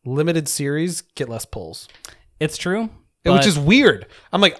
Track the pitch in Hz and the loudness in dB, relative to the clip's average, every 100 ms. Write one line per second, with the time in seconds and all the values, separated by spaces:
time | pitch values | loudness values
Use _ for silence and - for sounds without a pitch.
0 | 127 135 165 165 151 - 143 147 175 165 | -8 -2 -2 -2 -2 -4 -4 -2 -4 -6
1 | - - 127 113 - - 85 - - _ | -10 -10 -8 -10 -12 -12 -14 -16 -20 _
2 | - - _ - 151 - 175 196 226 - | -20 -20 _ -8 -6 -6 -6 -4 -6 -10
3 | _ _ 170 180 139 151 143 240 262 117 | _ _ 2 4 4 2 4 6 6 2
4 | - - _ 180 196 - | -4 -20 _ 0 0 4